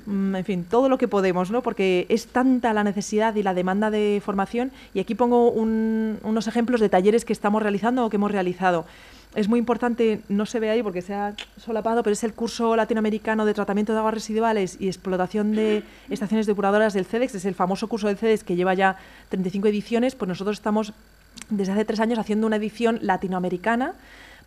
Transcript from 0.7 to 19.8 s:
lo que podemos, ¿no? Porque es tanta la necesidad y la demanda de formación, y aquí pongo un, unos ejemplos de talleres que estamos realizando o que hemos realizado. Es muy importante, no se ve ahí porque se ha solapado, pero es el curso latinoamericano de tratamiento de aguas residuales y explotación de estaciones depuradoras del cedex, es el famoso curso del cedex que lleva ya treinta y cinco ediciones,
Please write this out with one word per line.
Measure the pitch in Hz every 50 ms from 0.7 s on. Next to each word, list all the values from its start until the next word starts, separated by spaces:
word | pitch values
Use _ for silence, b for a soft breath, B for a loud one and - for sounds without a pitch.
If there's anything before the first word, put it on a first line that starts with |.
| 226 240 269 269
lo | 262
que | 262 254
podemos, | 208 - 202 190 190 175 180 180 175
¿no? | 220 247
Porque | 247 240 208 - 190 190 185 180 - -
es | 226 226 -
tanta | - - 254 262 262 254 247 233 233 214
la | 208 208
necesidad | 208 190 208 202 - 214 208 220 226 214
y | 214 196
la | 196 180
demanda | 180 180 185 190 202 214 214
de | 208 214 208 208 208 202 -
formación, | - 196 196 196 - - 190 247 269 B B B B -
y | 196
aquí | 185 - 226
pongo | - 247 240 240 240 240 240
un, | - 226 220 226 220 220 220 220 220 220 220 220 214 - -
unos | 214 220 226 208
ejemplos | 226 - 240 233 226 247 233
de | 214 196
talleres | 196 185 185 208 214 233 233
que | - 214
estamos | - - 208 208 214
realizando | 214 208 202 190 196 233 247 262 240
o | 214
que | 220
hemos | 202 202 208
realizado. | 208 202 185 180 180 180 190 185 175 165 160 B B B B B B B B B -
Es | - 208
muy | 190 233 240
importante, | 226 240 240 226 247 240 233 233 233 220 214 214 -
no | - 202 202 214
se | - - 226
ve | 220 214
ahí | 220 233 226
porque | 208 170 180
se | 175 185 202
ha | 202 202 208 208 - - - _
solapado, | - - 233 226 226 190 226 226 240 233
pero | 214
es | 208 202 233
el | 226 214
curso | - 233 220 - - 233 226 226
latinoamericano | 226 220 214 240 220 214 220 214 208 - 226 220 220 214
de | 208 208
tratamiento | 208 202 202 196 208 220 214 220
de | 220
aguas | 220 220 220
residuales | 196 - - 214 220 226 226 220 208 190 175 -
y | - 196
explotación | 190 175 - - 196 185 180 180 180 - 214 208 214 214
de | 214 220 214 214 208 208 B B B B B
estaciones | 277 - 214 180 214 220 214
depuradoras | 214 208 190 196 196 202 214 220 214 190
del | 202 180
cedex, | - - 233 254 254 -
es | 190 165
el | 202 175
famoso | - 185 175 196 - -
curso | 208 240 214 202
del | 214 202
cedex | 196 226 226 220 208 -
que | - 180
lleva | 175 180 190 185
ya | 185 190 190 185 B B B B B B B
treinta | - 190 180
y | 185
cinco | 180 196 202 214
ediciones, | 208 208